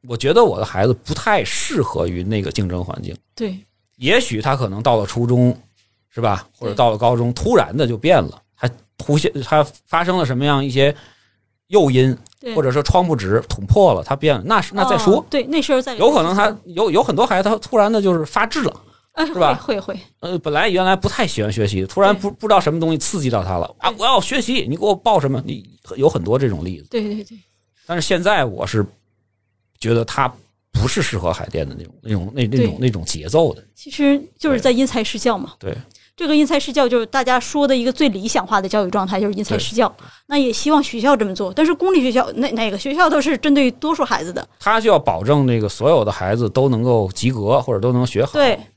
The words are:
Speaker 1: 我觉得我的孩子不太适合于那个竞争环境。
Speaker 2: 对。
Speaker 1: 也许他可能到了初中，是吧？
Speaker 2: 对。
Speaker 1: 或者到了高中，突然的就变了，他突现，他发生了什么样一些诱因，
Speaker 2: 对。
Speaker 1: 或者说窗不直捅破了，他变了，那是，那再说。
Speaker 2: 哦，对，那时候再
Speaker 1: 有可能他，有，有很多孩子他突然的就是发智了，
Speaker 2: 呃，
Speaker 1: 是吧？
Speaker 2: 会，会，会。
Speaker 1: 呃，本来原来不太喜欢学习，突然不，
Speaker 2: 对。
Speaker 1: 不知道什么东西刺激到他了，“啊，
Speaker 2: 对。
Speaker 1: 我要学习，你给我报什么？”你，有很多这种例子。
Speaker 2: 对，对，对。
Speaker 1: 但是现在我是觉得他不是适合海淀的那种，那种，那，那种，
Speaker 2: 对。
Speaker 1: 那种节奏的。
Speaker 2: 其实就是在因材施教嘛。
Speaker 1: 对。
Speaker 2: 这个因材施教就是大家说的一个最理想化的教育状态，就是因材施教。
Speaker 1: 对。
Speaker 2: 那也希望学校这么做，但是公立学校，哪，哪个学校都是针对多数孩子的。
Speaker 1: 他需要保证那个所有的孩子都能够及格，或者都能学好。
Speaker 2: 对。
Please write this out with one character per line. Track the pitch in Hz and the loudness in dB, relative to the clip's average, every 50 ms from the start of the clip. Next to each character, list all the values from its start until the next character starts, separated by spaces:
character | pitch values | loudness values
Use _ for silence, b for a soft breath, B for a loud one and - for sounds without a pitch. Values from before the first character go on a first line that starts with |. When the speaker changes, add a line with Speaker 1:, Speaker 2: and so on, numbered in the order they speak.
| _ 123 | _ -8
Speaker 1:
我 | 120 | -8
觉 | 117 - 139 170 | -2 0 2 6
得 | 226 | 6
我 | 233 185 95 90 | 6 4 4 -2
的 | 104 | -6
孩 | - - 92 98 123 | -4 -2 0 2 2
子 | 123 | 2
不 | - _ - 156 | 0 _ -8 -8
太 | - - 226 208 185 - | -4 0 0 0 0 0
适 | - - - - - 302 196 | -2 -4 -4 -4 -2 -2 -2
合 | 135 - - 82 85 87 | -2 -2 -2 -4 -2 -2
于 | 90 87 90 | -4 -4 -4
那 | 98 113 104 | -2 -2 -2
个 | 98 78 | -2 -4
竞 | - - 101 90 | -4 -2 -2 -2
争 | 90 90 | -2 -4
环 | 90 87 - - | -6 -6 -8 -10
境。 | - - - - _ _ _ | -10 -12 -12 -14 _ _ _
Speaker 2:
对。 | - 233 202 185 190 - _ _ _ _ _ _ _ | -10 -8 -8 -8 -10 -14 _ _ _ _ _ _ _
Speaker 1:
也 | 123 139 196 254 | 0 2 2 2
许 | - - 120 107 | 2 0 -4 -2
他 | 107 139 135 | -2 -2 -2
可 | 131 127 101 | -2 -2 -4
能 | 95 104 | -4 -2
到 | 113 135 120 | 0 2 2
了 | 110 101 | 2 0
初 | 101 - 120 120 120 | -2 -2 -2 0 2
中， | 123 123 123 123 120 - _ _ _ _ _ _ _ _ _ _ | 2 4 4 2 2 -2 _ _ _ _ _ _ _ _ _ _
是 | _ - | _ -4
吧？ | 113 110 101 - - _ _ | -2 -2 -2 -2 -6 _ _
Speaker 2:
对。 | _ | _
Speaker 1:
或 | 120 110 | -8 -8
者 | 101 | 0
到 | - 127 117 | 2 4 4
了 | 110 104 | 4 4
高 | 120 117 123 117 | 2 2 2 2
中， | 120 120 123 | 0 -2 -2
突 | - - 214 240 202 | -2 -2 2 4 4
然 | 214 - - | 2 2 0
的 | 139 151 | -2 -2
就 | 117 120 104 | -2 -2 -2
变 | - 160 180 143 | 2 4 4 4
了， | 92 73 - - _ _ _ _ | 2 -2 -8 -16 _ _ _ _
他 | - 127 120 - _ _ _ _ | -6 -6 -6 -6 _ _ _ _
突 | - - 147 151 | -4 0 0 0
现， | 139 151 - 143 127 | 0 -2 -4 -4 -4
他 | - 156 151 151 147 - - _ | 0 2 2 2 2 -2 -20 _
发 | _ - 165 170 | _ -2 0 0
生 | 175 180 185 | 0 0 0
了 | 160 | 0
什 | 127 131 123 | 0 -2 0
么 | 139 | 0
样 | 147 147 139 139 | 2 0 0 0
一 | 139 | -2
些 | 123 135 135 139 143 b b b b b b b b b b b _ _ _ _ | 2 2 2 2 2 b b b b b b b b b b b _ _ _ _
诱 | 180 208 170 139 | 4 4 4 6
因， | 127 127 131 131 123 - - - _ _ | 4 4 4 4 2 -2 -8 -20 _ _
Speaker 2:
对。 | - 247 226 | -14 -6 -4
Speaker 1:
或 | 160 | 0
者 | 143 131 | 0 0
说 | 123 147 143 | 0 0 0
窗 | - - 180 185 | 2 2 2 2
不 | 170 156 | 2 0
直 | 120 98 92 104 113 - - | -2 0 0 0 0 0 -2
捅 | - - 98 | -8 -8 -2
破 | 98 - 214 196 175 117 | 0 4 6 6 6 4
了， | 90 78 | 2 -2
他 | - 139 | -4 -6
变 | 143 - 156 143 | -2 0 0 0
了， | 113 90 | 0 0
那 | 175 220 208 | 0 0 0
是， | - - - | 0 -2 -2
那 | - 285 254 | -2 0 2
再 | - 247 | 2 2
说。 | 220 202 202 285 | 4 4 2 2
Speaker 2:
哦， | 311 - | 2 -2
对， | - 285 247 | -4 -4 -2
那 | 262 294 320 | -2 -2 -2
时 | 277 - 294 | 0 0 0
候 | 262 | 0
再 | 254 269 247 | 0 -4 -4
Speaker 1:
有 | 214 180 240 | 2 2 4
可 | 302 233 | 4 4
能 | 160 165 185 | 2 2 2
他， | 202 208 214 214 208 _ | 2 0 0 0 -4 _
有， | 180 175 165 220 208 | -12 -4 -2 -2 2
有 | 156 196 262 | 2 2 2
很 | - - | 2 2
多 | 143 180 | 0 0
孩 | - 208 185 | 2 2 0
子 | 196 208 | 0 0
他 | 226 - | -2 -2
突 | - - - 226 | -4 -2 2 2
然 | 202 208 | 2 4
的 | 226 220 | 2 2
就 | 196 190 180 | 2 2 0
是 | 165 156 | 0 -2
发 | 147 - 214 214 | -2 -2 -2 -2
智 | 214 - 311 | 0 -2 -4
了， | 254 - - - b b b b b b _ | -4 -4 -6 -8 b b b b b b _
Speaker 2:
呃， | - 311 | -4 -4
Speaker 1:
是 | 294 - | -4 0
吧？ | 185 165 147 127 | 2 2 2 2
Speaker 2:
会， | - - - 226 202 | 0 -2 -6 -6 -6
会， | 185 - 190 | -4 -8 -12
会。 | 180 - _ _ _ | -12 -14 _ _ _
Speaker 1:
呃， | - 170 180 165 | -10 -8 -8 -6
本 | - 156 147 | -4 -2 0
来 | 151 196 226 | 0 0 2
原 | 180 180 185 | 2 2 2
来 | 185 190 | 2 0
不 | 185 - - | 0 0 -4
太 | - - 240 | -2 0 -2
喜 | 175 - - | -2 0 -2
欢 | 104 107 | -2 -2
学 | 104 113 107 101 | 0 0 -2 0
习， | 104 95 95 | 0 -2 -4
突 | 95 - 190 | -4 0 2
然 | 196 196 208 | 4 4 4
不， | 190 190 202 | 2 -2 -6
Speaker 2:
对。 | 202 - | -6 -6
Speaker 1:
不 | - 214 | 0 4
知 | 208 | 4
道 | 185 | 4
什 | - 151 151 | 4 2 0
么 | 165 | 0
东 | 165 160 | 0 0
西 | 160 156 | 0 0
刺 | - - - 190 | -2 -2 -2 -2
激 | 147 127 | -2 0
到 | 113 107 95 | 0 0 -2
他 | 92 92 87 | -2 -2 -4
了 | 85 - - _ | -4 -6 -8 _
，“啊， | - 185 | -4 -4
Speaker 2:
对。 | 226 - | -2 0
Speaker 1:
我 | 202 | 0
要 | 240 262 214 | 2 2 2
学 | - - 262 269 | 0 0 -4 -4
习， | - - 254 262 - - | -2 -2 -2 -4 -2 -4
你 | 143 170 | -6 -2
给 | 202 | 0
我 | 208 196 | 0 0
报 | 190 _ 240 214 175 | 0 _ 2 2 2
什 | 143 135 | 2 0
么？” | 135 131 - | -4 -4 -6
你， | - 120 120 - - - _ _ - 92 | -8 -10 -12 -14 -20 -20 _ _ -16 -6
有 | 123 135 151 | 2 2 2
很 | - - 82 | 2 2 -2
多 | 98 113 131 | 0 0 0
这 | 139 120 | 0 0
种 | 98 78 78 | -2 -2 -6
例 | 92 92 78 | -8 -8 -10
子。 | 71 _ | -14 _
Speaker 2:
对， | - 233 | -6 -6
对， | 214 208 208 214 202 | -4 -4 -6 -8 -10
对。 | - 226 208 _ _ _ _ _ _ _ _ _ | -14 -20 -20 _ _ _ _ _ _ _ _ _
Speaker 1:
但 | - 170 175 | -6 -4 -4
是 | 156 - | 0 0
现 | 196 170 | 0 2
在 | 175 196 208 180 135 | 2 2 2 2 0
我 | 120 92 - - | -2 -2 -6 -6
是 | - - 110 101 - - _ _ _ _ _ _ _ _ _ _ _ _ _ _ _ _ _ | -2 0 0 -2 -2 -4 _ _ _ _ _ _ _ _ _ _ _ _ _ _ _ _ _
觉 | - 110 117 | -2 0 0
得 | 117 117 | 0 0
他 | - - - 135 120 - - _ _ _ _ _ _ | -2 -2 -2 -2 -2 -4 -10 _ _ _ _ _ _
不 | _ - 101 127 | _ -2 -2 0
是 | - - | 0 -2
适 | 151 - - 98 | -2 -2 -4 -4
合 | 85 87 80 | -2 -4 -4
海 | - - - | -4 -8 -8
淀 | - 82 76 71 | -6 -6 -6 -6
的 | - - | -10 -14
那 | - | -16
种， | - - - | -20 -20 -20
那 | _ 110 | _ -4
种， | 107 95 85 98 120 | -4 -4 -4 -6 -4
那， | 143 123 107 | -2 -2 0
那 | 120 131 | 2 2
种， | 120 104 78 | 0 0 0
Speaker 2:
对。 | 80 | 0
Speaker 1:
那 | 123 127 | -2 -2
种 | 107 92 80 | -2 -2 -6
节 | - - 80 73 76 | -6 -8 -8 -6 0
奏 | 107 156 170 135 80 | 2 2 2 2 0
的。 | - - _ _ | -6 -14 _ _
Speaker 2:
其 | - - 302 | -20 -20 -16
实 | - - 294 277 285 285 294 - _ _ | -4 0 2 2 2 2 -2 -8 _ _
就 | - 311 | -2 -2
是 | 269 233 | -2 2
在 | - 269 | 2 2
因 | 247 233 269 | 2 2 2
材 | 254 - 247 214 | 0 0 -4 -4
施 | - - 220 | -4 -6 -4
教 | - 247 233 190 | -2 -2 -2 -2
嘛。 | 185 82 - _ | -6 -12 -16 _
Speaker 1:
对。 | - 98 - 117 - _ b b b b b | -10 -10 -10 -10 -12 _ b b b b b
Speaker 2:
这 | - 349 294 | -6 -2 2
个 | 302 302 | 4 4
因 | 302 | 4
材 | 262 320 285 | 4 2 0
施 | - - | -2 -2
教 | 247 294 277 247 | 0 0 2 2
就 | 240 240 | 2 0
是 | 226 220 | -2 0
大 | - 269 254 | -2 -2 0
家 | 254 254 254 | 2 0 0
说 | 240 - - 294 285 269 | 0 -2 -2 0 2 2
的 | 269 | 2
一 | 254 233 | 2 0
个 | 254 | -2
最 | 262 - 302 277 | 0 2 0 0
理 | 196 190 190 - | 0 -2 -6 -2
想 | - - - | -2 -2 -2
化 | 185 214 202 | 0 0 0
的 | 190 190 | 0 0
教 | - 214 202 | -2 -2 -2
育 | 180 | 0
状 | 190 208 190 | -2 -2 -2
态， | 185 202 190 | -2 -2 -2
就 | 214 | -2
是 | 202 202 | -2 -2
因 | 190 208 | -4 -6
材 | - - 202 | -4 -4 -4
施 | - - 214 | -4 -4 0
教。 | 226 226 202 - B | 0 0 0 0 B
Speaker 1:
对。 | B B B B B B | B B B B B B
Speaker 2:
那 | 277 285 | 0 0
也 | 277 247 214 | 0 0 -2
希 | - - 294 | -2 0 2
望 | 311 302 | 2 2
学 | 285 - - 233 | 2 0 -4 -2
校 | 214 277 294 226 | 2 2 2 2
这 | 220 | 2
么 | 202 190 | -4 -4
做， | 190 208 185 | -4 -6 -6
但 | 185 285 311 | 0 0 2
是 | 311 349 | 2 2
公 | - 349 381 | 0 0 2
立 | 381 330 | 2 2
学 | 247 254 | 2 2
校， | 214 254 - - - | 2 0 0 -2 -2
哪， | - 254 277 | -4 -4 -2
哪 | 226 226 226 220 | -2 -2 -2 -2
个 | 196 202 | -4 -4
学 | - 277 269 | -6 -6 2
校 | 330 359 320 | 2 2 4
都 | 320 302 | 4 2
是 | 262 294 311 | 0 0 -2
针 | - - 302 285 | -2 2 2 4
对 | 285 277 254 | 4 4 2
多 | 247 - - 302 320 | 0 -2 -4 -4 -2
数 | 302 285 | -2 0
孩 | - 214 - 151 | -2 -2 -4 -4
子 | 170 | -6
的。 | 175 - - _ _ _ | -10 -10 -12 _ _ _
Speaker 1:
他 | - 196 220 226 | -2 0 0 2
需 | 214 220 | 4 4
要 | 196 147 | 4 4
保 | - - 90 82 98 | 2 0 -4 -2 0
证 | 117 147 147 139 127 | 2 2 4 4 2
那 | 120 113 | 2 2
个 | 107 101 | 0 -2
所 | - - 107 139 | -4 0 2 4
有 | 170 143 107 | 4 4 2
的 | 104 | 0
孩 | 101 - 92 92 104 | -2 -2 -2 -2 0
子 | 117 120 104 | 0 0 0
都 | - 131 135 139 | 0 2 2 2
能 | 127 110 117 | 2 0 2
够 | 127 120 113 101 92 98 | 2 2 2 2 0 -4
及 | - - 123 | -2 -2 -2
格， | 131 113 101 101 123 139 | -2 -2 -2 0 0 0
或 | 123 131 120 | 0 0 -2
者 | 98 | 0
都 | 98 123 | 0 0
能 | 123 123 123 | 2 2 0
学 | 117 - 98 120 | 0 0 -2 -2
好。 | 139 - | 0 2
Speaker 2:
对。 | 294 285 254 214 - - - _ | 2 2 2 0 -2 -6 -20 _